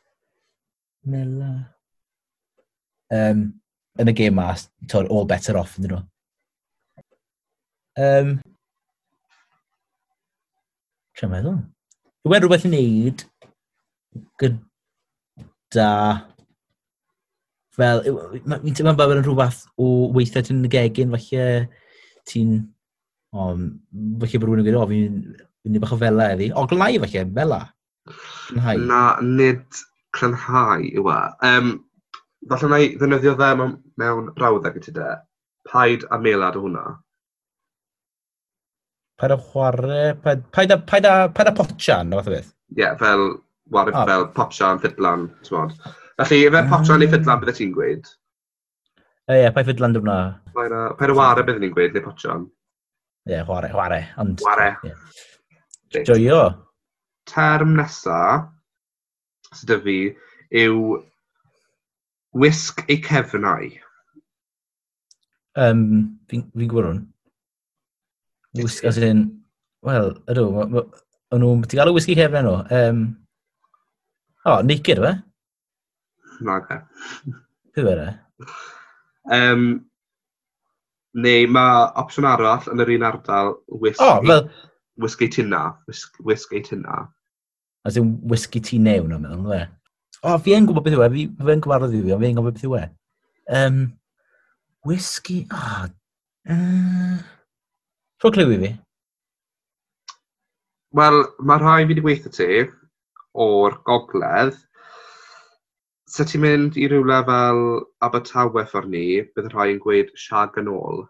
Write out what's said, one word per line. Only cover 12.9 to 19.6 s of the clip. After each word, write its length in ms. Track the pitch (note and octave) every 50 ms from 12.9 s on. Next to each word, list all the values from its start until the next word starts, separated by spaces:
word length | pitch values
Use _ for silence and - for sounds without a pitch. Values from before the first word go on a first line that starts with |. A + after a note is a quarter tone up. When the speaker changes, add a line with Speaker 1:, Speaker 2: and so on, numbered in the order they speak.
| A2 A2 A2+ C3 C#3 - - - _ _ _ _ _ _ _ _ _ _ _ _ _ _ _ _ - A2+ - _ _ -
Speaker 1:
gyda, 1500 | C#3 B2+ A#2 A2 - _ _ _ _ _ _ _ _ _ _ _ _ _ _ - - - _ _ _ _ - A2+ G#2+ G#2+ G#2 G#2 G#2 G#2+ G#2 G#2+ - - _ _ _ _ _ _ _ _ _ _ _ _ _ _ _ _ _ _ _ _ _ _ _ _ _ _ _ _ _ -
fel, 240 | B2 A#2+ A#2+ A2+ G#2+ C3+
yw, 60 | C3+ E2 D#2+ F2+ G2+ B2+
ma-, 180 | - - D3+ D3
fi'n 160 | D3+ D3+ C3+
teimlo 160 | D3 D#3 D#3+
fel 80 | D#3 C#3+
bod 140 | C#3+ C#3 C#3+
yn 100 | C#3 C3+
rhywbeth 380 | D3 C3 C3 B2+ A#2+ A#2+ -